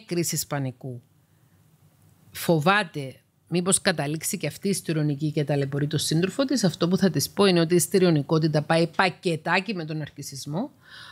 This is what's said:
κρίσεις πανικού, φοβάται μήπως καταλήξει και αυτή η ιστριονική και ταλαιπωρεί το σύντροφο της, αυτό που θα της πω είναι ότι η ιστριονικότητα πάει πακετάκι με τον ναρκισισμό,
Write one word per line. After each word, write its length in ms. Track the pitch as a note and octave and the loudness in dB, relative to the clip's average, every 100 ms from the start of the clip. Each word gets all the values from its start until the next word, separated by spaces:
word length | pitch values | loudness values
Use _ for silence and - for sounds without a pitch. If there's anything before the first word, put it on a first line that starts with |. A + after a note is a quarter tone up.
| - | 0
κρίσεις 400 | F3 E3 D#3 - | -4 -2 -4 -4
πανικού, 560 | C#3+ C3+ A#2+ C3+ A#2+ _ _ _ _ _ _ _ _ _ _ _ _ - | -4 -4 -8 -12 -12 _ _ _ _ _ _ _ _ _ _ _ _ -18
φοβάται 840 | - - E3 D3+ G#3 F3+ D3+ C3+ - _ _ - | -10 0 2 4 2 0 -6 -10 -14 _ _ -4
μήπως 320 | E3+ F3+ - | -2 0 0
καταλήξει 560 | G3+ D#3 C#3+ D#3+ - F#3+ | 0 -2 -2 -4 -6 -6
και 100 | D3 | -6
αυτή 200 | - G3+ | -4 -4
η 40 | |
ιστριονική 600 | F#3+ - D#3 D3+ C#3+ D3+ | -4 -2 -2 0 0 -2
και 140 | D3+ | -2
ταλαιπωρεί 420 | D3 C#3+ C#3 C#3 D3 | 0 0 0 -2 -2
το 120 | D3+ | -2
σύντροφο 460 | - D#3+ F#3 - | -2 0 -2 0
της, 200 | C4+ C4+ | 0 2
αυτό 240 | F#3 - F3 | 0 0 0
που 80 | F#3 | 2
θα 140 | F#3+ | 2
της 200 | D3+ - | 2 -4
πω 140 | - | 2
είναι 160 | G3+ F3 | 4 4
ότι 120 | E3 | 4
η 40 | F3 | 2
ιστριονικότητα 840 | - F#3+ F3+ D#3 C#3 D#3+ D#3+ D3+ | 4 4 4 4 2 2 2 0
πάει 240 | D3 E3 E3+ | 2 2 2
πακετάκι 880 | - F#3 F3+ F3+ D#3+ E3+ F#3 G3 | 2 0 0 -4 -4 0 -2 0
με 100 | F3+ | -6
τον 120 | D#3 D#3+ | -6 -6
ναρκισισμό, 760 | C#3+ - - C3 C#3+ D#3 C#4 _ - - - | -8 -12 -14 -12 -8 -6 -6 _ -20 -20 -20